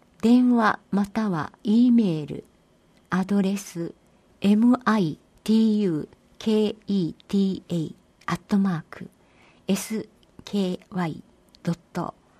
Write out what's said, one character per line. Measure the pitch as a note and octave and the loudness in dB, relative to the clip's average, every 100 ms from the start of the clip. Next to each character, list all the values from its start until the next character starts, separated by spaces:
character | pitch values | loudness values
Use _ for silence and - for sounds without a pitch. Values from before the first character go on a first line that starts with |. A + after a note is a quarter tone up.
| _ _ | _ _
電 | A3+ B3 B3 | 2 4 4
話 | A#3+ G#3+ - _ | 4 2 -2 _
ま | G3 G3+ | -2 -2
た | A3+ G#3+ | -4 -4
は | E3 - - | -4 -6 -8
E | - A3+ B3 | 0 4 4
メ | A#3 | 4
ー | G3+ D#3 C#3+ | 2 -2 -6
ル。 | - - _ _ _ _ _ _ | -12 -14 _ _ _ _ _ _
ア | F#3 | -4
ド | F#3+ G3+ | 0 0
レ | F#3+ G3 | 0 -4
ス、 | - E3+ E3+ - _ _ _ _ | -8 -10 -10 -12 _ _ _ _
エ | G3 G#3+ | 2 4
ム | A#3+ B3 | 4 2
ア | - A3 | 2 0
イ | D#3+ - _ _ | 0 -4 _ _
テ | - | 0
ィ | A3 A3 G#3 | 2 4 2
ー | |
ユ | G3 D3+ - | 0 -2 -6
ー | _ _ _ | _ _ _
ケ | A3 | -2
ー | G#3+ G#3+ - - | 0 0 -4 -4
イ | G3+ D#3+ - | -2 -2 -6
ー | - | -4
テ | G3 | 0
ィ | G3 F#3 - | 0 -4 -6
ー | E3+ D3+ - _ _ - | -6 -6 -12 _ _ -8
ア | |
ッ | E3+ - | -8 -2
ト | G3+ | 0
マ | G3 E3 | 0 -4
ー | - | -8
ク、 | - - _ _ _ _ _ - | -18 -20 _ _ _ _ _ -4
エ | F#3+ | -4
ス | - A3 - _ _ - | -4 -8 -8 _ _ -20
ケ | - G3+ | -8 -4
ー | F#3 F3+ - | -4 -6 -8
ワ | F#3 E3 | -6 -6
イ | - - _ _ _ | -8 -16 _ _ _
ド | - | -8
ッ | E3+ _ | -8 _
ト | F3+ - - _ | -8 -8 -12 _